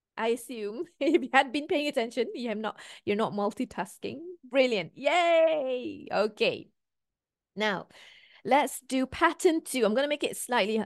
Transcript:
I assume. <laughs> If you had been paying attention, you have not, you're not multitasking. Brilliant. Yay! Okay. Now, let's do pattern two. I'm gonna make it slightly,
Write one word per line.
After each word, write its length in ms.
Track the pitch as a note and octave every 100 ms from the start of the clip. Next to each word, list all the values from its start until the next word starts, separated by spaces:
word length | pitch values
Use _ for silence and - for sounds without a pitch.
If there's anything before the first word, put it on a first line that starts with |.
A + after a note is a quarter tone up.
| _ -
I 120 | A3+
assume. 560 | A#3 - A#3+ G#3 A3+ E4+
<laughs> 80 | _
If 200 | C#4+ D#4
you 100 | B3
had 180 | C4 C#4
been 160 | D4 D4+
paying 220 | E4+ D4
attention, 400 | C#4 A#3 C4 C#4
you 160 | F#4+ A#3+
have 100 | G#3+
not, 200 | G#3+ - - -
you're 120 | - G#3
not 160 | G3
multitasking. 880 | G3+ G3+ - B3+ - F#3+ - - C4 E4+ F4+ B3+
Brilliant. 440 | C4+ B3+ G#3+ D#3+
Yay! 1120 | - C#4 E4+ E4+ E4 D#4+ D#4 C4 B3+ B3 - -
Okay. 560 | F#3 G#3+ G#3+ G#3+ A2+ - _ _ _ _ _ _ _ _ F#3
Now, 320 | G#3+ F3+ - - - - - -
let's 340 | G3 C4+ C4+ - -
do 180 | C4
pattern 580 | C4 - E4 E4 F#4 D#4+
two. 200 | - B3+
I'm 120 | G#3+ A3
gonna 100 | D4
make 160 | D4
it 140 | - -
slightly, 440 | - B3 G3+ A3